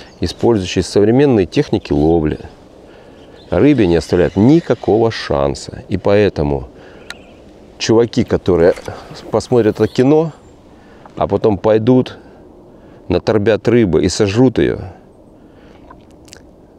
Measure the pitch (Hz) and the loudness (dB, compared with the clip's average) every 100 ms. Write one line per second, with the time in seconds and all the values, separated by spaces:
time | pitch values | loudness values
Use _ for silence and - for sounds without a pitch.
0 | - - 87 - 113 110 90 95 - 110 | -20 -10 -10 -2 0 0 -2 -4 -2 0
1 | 104 123 143 113 87 143 - 104 - 73 | 2 4 2 2 0 -2 -2 -4 -2 0
2 | 78 82 76 - - - - - - - | 2 2 0 -6 -12 -20 -20 -20 -20 -20
3 | - - - - - 87 139 131 92 82 | -20 -20 -20 -20 -6 0 2 2 2 0
4 | - 87 73 95 117 165 - 120 - 107 | 0 0 0 2 4 4 2 -4 0 0
5 | 113 - - 71 69 65 - - - 92 | 0 -4 -4 -2 -2 -4 -12 -16 -8 -4
6 | - 104 98 - 71 69 64 - - - | 0 2 0 0 -4 -4 -8 -20 -20 -20
7 | - - - - - - - - - 113 | -20 -20 -20 -20 -20 -20 -20 -10 0 2
8 | 117 - 101 85 - 85 87 - - - | 2 -2 -2 -2 0 2 2 2 -10 -16
9 | - - - 110 - 123 107 98 107 - | -18 -20 -6 -6 0 0 0 0 -4 0
10 | 131 156 160 - - - - - - - | 2 2 0 -8 -20 -20 -20 -20 -20 -20
11 | - - 82 98 113 95 110 110 110 127 | -20 -8 -4 0 0 0 0 0 2 2
12 | 123 - - - - - - - - - | 0 -10 -20 -20 -20 -20 -20 -20 -20 -20
13 | - 90 - 107 101 104 - 120 101 76 | -6 -4 -2 0 0 0 0 2 2 2
14 | 85 - 104 107 127 113 65 - 92 - | 0 0 -2 2 2 2 -4 -4 -12 -18
15 | - - - - - - - - - - | -20 -20 -20 -20 -20 -20 -20 -20 -20 -20
16 | - - - - - - - | -20 -20 -20 -20 -20 -20 -20